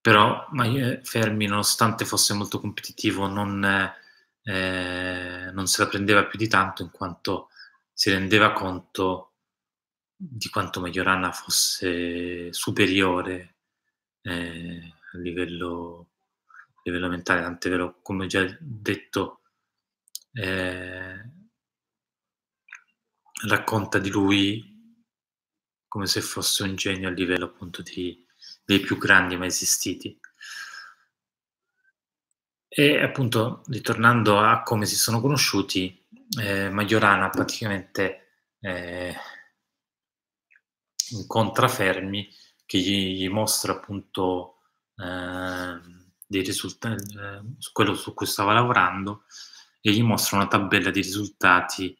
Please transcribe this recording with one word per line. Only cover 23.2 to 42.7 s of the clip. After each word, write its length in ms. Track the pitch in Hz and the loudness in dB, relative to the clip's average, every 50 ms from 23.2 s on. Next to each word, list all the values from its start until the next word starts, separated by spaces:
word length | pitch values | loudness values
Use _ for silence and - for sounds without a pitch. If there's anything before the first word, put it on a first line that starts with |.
| _ _ _ - - | _ _ _ -10 -4
racconta 520 | 107 107 101 - - - 110 98 - - 104 | -2 -2 0 0 -2 -2 -2 -4 0 -2 -2
di 120 | 95 101 | -2 0
lui 600 | 98 104 98 98 101 101 98 98 104 117 - - - - - - _ _ _ _ _ _ _ _ _ _ _ _ _ _ _ _ _ _ _ | 0 2 2 4 4 4 4 2 0 -4 -8 -16 -20 -20 -20 -20 _ _ _ _ _ _ _ _ _ _ _ _ _ _ _ _ _ _ _
come 200 | _ - 107 - | _ -8 -6 -4
se 160 | 117 - 110 - | -2 -2 -2 -4
fosse 400 | - - - 90 - - - 104 | -6 -8 -4 -2 -2 -2 -2 -2
un 120 | 95 95 | -4 -4
genio 340 | 92 - 101 95 92 95 92 | -4 -4 -4 -4 -4 -4 -6
a 40 | 90 | -2
livello 320 | 87 92 87 90 90 90 | -2 0 0 0 -2 -2
appunto 380 | 87 - _ 98 87 87 - 90 | -6 -10 _ -16 -14 -14 -14 -14
di, 440 | - - - 90 87 82 _ _ _ _ _ - - - _ _ | -12 -10 -8 -8 -8 -8 _ _ _ _ _ -20 -20 -20 _ _
dei 160 | - 101 95 | 2 2 2
più 160 | - - - | 2 2 -2
grandi 400 | - - - 98 92 92 90 92 | -2 4 6 6 6 6 4 -2
mai 120 | 87 90 90 | -2 -2 -2
esistiti. 680 | 82 - - - - - - 107 90 - - 104 - _ _ - _ _ - - - - - - - - - - - _ _ _ _ _ _ _ _ _ _ _ _ _ _ _ _ _ 1077 1077 _ _ _ _ _ _ _ _ _ _ _ _ _ _ _ | -2 -2 0 0 0 0 0 -4 -6 -6 -10 -14 -14 _ _ -20 _ _ -18 -16 -14 -14 -14 -14 -16 -18 -18 -20 -20 _ _ _ _ _ _ _ _ _ _ _ _ _ _ _ _ _ _ _ _ _ _ _ _ _ _ _ _ _ _ _ _ _ _
E 360 | _ - - 147 143 151 - - | _ 2 4 4 6 6 4 2
appunto, 600 | 135 - - 131 113 - 120 110 120 180 - - | 2 0 0 0 2 2 2 2 0 -2 -8 -8
ritornando 720 | - 135 107 - - 117 110 113 117 120 117 107 104 104 101 | -8 -8 -6 -2 -2 -2 6 6 6 6 8 6 6 6 8
a 240 | 107 110 117 117 - | 8 6 6 4 4
come 240 | - 120 107 104 | 0 0 0 2
si 100 | 92 90 | 0 0
sono 240 | - - - 110 117 | 0 0 2 2 2
conosciuti, 880 | 120 139 147 131 - - - 101 95 - - 95 92 92 - _ _ _ - - - _ - - | 2 2 2 2 2 2 2 0 0 0 -2 -2 -2 -2 -6 _ _ _ -20 -20 -10 _ -6 -4
eh, 300 | 110 101 98 98 98 98 | -2 -2 0 0 0 -2
Majorana 580 | 95 104 107 98 113 110 107 101 98 95 95 92 | 0 -2 2 4 4 6 8 8 6 6 4 0
praticamente, 1300 | - - 104 - - - 117 107 101 95 92 - _ - 98 92 - - _ _ _ _ _ _ _ _ | 0 -2 -2 -2 -4 -6 -4 -4 -4 -4 -6 -8 _ -2 -2 -2 -2 -6 _ _ _ _ _ _ _ _
eh, 540 | - 98 92 87 87 87 87 90 90 90 87 - - - - - - _ _ _ _ _ _ _ _ _ _ _ _ _ _ _ _ _ _ _ _ _ _ _ _ _ _ _ _ _ _ _ - - | -8 -8 -6 -6 -6 -8 -8 -8 -6 -8 -8 -10 -12 -14 -16 -20 -20 _ _ _ _ _ _ _ _ _ _ _ _ _ _ _ _ _ _ _ _ _ _ _ _ _ _ _ _ _ _ _ -6 -6
incontra 580 | 120 104 92 - - 113 110 - - 135 135 123 | -6 -10 -10 -4 0 0 0 0 2 2 2 2
Fermi, 580 | - - 104 95 90 98 92 98 98 101 101 - - - - _ _ _ _ | 2 2 0 0 0 0 -4 -6 -6 -6 -8 -10 -16 -20 -20 _ _ _ _
che 140 | _ | _